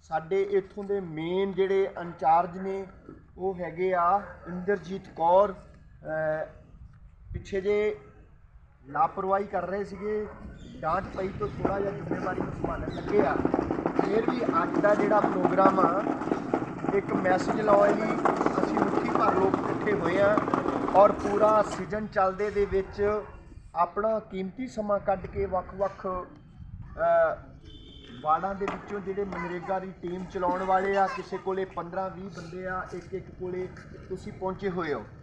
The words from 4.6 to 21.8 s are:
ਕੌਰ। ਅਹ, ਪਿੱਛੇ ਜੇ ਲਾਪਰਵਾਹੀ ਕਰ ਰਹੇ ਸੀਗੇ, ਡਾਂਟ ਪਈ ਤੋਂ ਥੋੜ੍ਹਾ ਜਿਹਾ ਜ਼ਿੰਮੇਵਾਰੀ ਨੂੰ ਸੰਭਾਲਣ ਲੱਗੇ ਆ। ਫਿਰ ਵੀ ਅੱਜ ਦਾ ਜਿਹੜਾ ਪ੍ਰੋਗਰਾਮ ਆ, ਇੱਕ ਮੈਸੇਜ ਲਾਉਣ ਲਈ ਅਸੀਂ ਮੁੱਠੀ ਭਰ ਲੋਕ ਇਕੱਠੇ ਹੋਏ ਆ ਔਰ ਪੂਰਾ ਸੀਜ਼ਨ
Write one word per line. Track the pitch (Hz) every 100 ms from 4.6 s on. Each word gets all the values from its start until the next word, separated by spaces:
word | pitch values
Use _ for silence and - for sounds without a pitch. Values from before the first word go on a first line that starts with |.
| 180 202 160 190 190
ਕੌਰ। | - 165 185 202
ਅਹ, | 185 - - - - 151 156 156 156 151 - - - - - - - -
ਪਿੱਛੇ | - - 196
ਜੇ | 190 208 214 208 - - - - - - - - 131
ਲਾਪਰਵਾਹੀ | 147 156 196 190 196
ਕਰ | 202 196 175
ਰਹੇ | 196
ਸੀਗੇ, | 190 185 208 214 208 - - - - -
ਡਾਂਟ | 156 175 196 -
ਪਈ | 190
ਤੋਂ | 196 208
ਥੋੜ੍ਹਾ | - 190 196
ਜਿਹਾ | 196
ਜ਼ਿੰਮੇਵਾਰੀ | 202 170 180 185 185
ਨੂੰ | -
ਸੰਭਾਲਣ | - - 160 -
ਲੱਗੇ | - - 208 190
ਆ। | 147 - - - - - -
ਫਿਰ | - 202 226
ਵੀ | 254 202 175
ਅੱਜ | 170 -
ਦਾ | 202
ਜਿਹੜਾ | 208 208 208
ਪ੍ਰੋਗਰਾਮ | 202 190 180 180 190 190
ਆ, | 180 180 - - - - - - - - -
ਇੱਕ | 196 190
ਮੈਸੇਜ | 196 190 185 - 214
ਲਾਉਣ | 214 202 202
ਲਈ | 208 220 - - - - -
ਅਸੀਂ | - 214
ਮੁੱਠੀ | 202 - -
ਭਰ | 311 302
ਲੋਕ | - 277
ਇਕੱਠੇ | - - - 214
ਹੋਏ | 196 170 180
ਆ | 202 208 - - - - -
ਔਰ | - 208
ਪੂਰਾ | 202 202 202 214 214
ਸੀਜ਼ਨ | 202 -